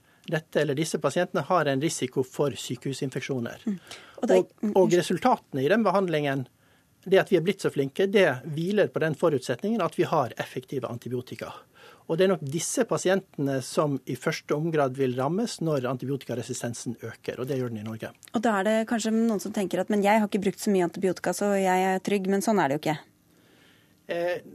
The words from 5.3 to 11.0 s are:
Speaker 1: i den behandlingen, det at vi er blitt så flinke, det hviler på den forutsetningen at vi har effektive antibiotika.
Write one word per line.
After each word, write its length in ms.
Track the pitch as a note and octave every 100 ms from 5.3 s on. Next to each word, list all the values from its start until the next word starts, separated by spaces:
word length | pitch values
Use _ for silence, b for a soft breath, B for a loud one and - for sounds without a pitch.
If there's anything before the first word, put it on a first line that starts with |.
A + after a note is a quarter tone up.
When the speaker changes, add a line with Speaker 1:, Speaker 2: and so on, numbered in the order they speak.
| A#3 - C#3
Speaker 1:
i 40 | C#3
den 160 | A3
behandlingen, 640 | A3 F#3+ F#3 D#3 D3 C3+ B2+ b b b b b F#3+
det 100 | F#3
at 120 | -
vi 80 | E3+
er 40 |
blitt 200 | E3+ G3
så 100 | D3+
flinke, 400 | - C3+ - G3
det 300 | G3+ F3 B2+ E3
hviler 440 | D3 F3 G#3 D#3
på 100 | C#3+
den 160 | D#3 D3+
forutsetningen 680 | E3+ C#3 - B2 G3+ A3+
at 140 | E3 -
vi 80 |
har 280 | E3 D#3+ A#2 -
effektive 460 | - C#3 - C#3
antibiotika. 680 | A#2+ B2